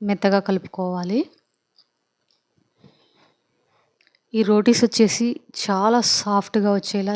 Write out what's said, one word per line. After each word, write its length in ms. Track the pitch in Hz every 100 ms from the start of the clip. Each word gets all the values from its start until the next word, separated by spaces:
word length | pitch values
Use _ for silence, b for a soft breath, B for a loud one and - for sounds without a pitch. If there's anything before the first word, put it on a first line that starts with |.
| 208
మెత్తగా 300 | 202 196 196 196
కలుపుకోవాలి. 720 | 185 - - 180 180 180 233 381 _ _ _ _ _ _ _ _ _ _ _ _ _ _ _ b b b b b _ _ _ _ _ _ _ _ _ _ 220
ఈ 40 | 208
రోటీస్ 320 | 208 214 233 233
వచ్చేసి 400 | - 214 - 240 - _ - -
చాలా 340 | 190 214 240 - -
సాఫ్ట్గా 580 | 208 202 - 214 202 202
వచ్చేలా 360 | - 202 196